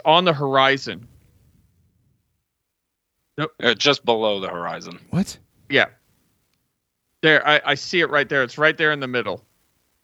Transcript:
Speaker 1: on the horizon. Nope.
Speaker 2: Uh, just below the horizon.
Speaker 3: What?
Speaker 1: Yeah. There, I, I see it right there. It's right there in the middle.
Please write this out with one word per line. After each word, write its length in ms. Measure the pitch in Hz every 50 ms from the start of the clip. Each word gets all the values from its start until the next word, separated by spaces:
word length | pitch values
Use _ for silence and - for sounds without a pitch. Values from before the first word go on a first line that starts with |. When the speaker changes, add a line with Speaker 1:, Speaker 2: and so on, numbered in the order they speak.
| -
Speaker 1:
on 200 | 151 156 175 185
the 80 | 180 156
horizon. 760 | 139 147 139 135 135 135 135 135 139 - 123 95 85 120 - _ _ _ _ _ _ _ _ _ _ _ _ _ _ _ _ _ _ _ _ _ _ _ _ _ _ _ _ _ _ _ _ _ _ _ _ _ _ _ _ _ _ _ _ _ -
Nope. 140 | 151 160 - -
Speaker 2:
Uh, 120 | - 120 113
just 320 | 101 - 143 139 - -
below 340 | 120 117 110 110 107 104 98
the 80 | 95 90
horizon. 500 | 90 87 85 85 85 85 87 85 87 - - _
Speaker 3:
What? 280 | - 175 202 - - - _ _ _ _ _ _
Speaker 1:
Yeah. 180 | 139 131 104 - - _ _ _ _ _ _ _ _ _ _ _ _ _ _ _ _ _ _ _ _ _ _ _ _ _
There, 240 | - 156 156 139 - 147
I, 120 | 151 143 -
I 100 | - 143
see 240 | 135 - - - 175
it 100 | 165 127
right 200 | 139 143 139 117
there. 140 | 147 139 127
It's 140 | 120 - 147
right 200 | 151 156 156 -
there 140 | 160 151
in 80 | 151 143
the 60 | 135 127
middle. 360 | 123 120 107 104 92 110 - _ _ _ _ _ _ _ _ _ _ _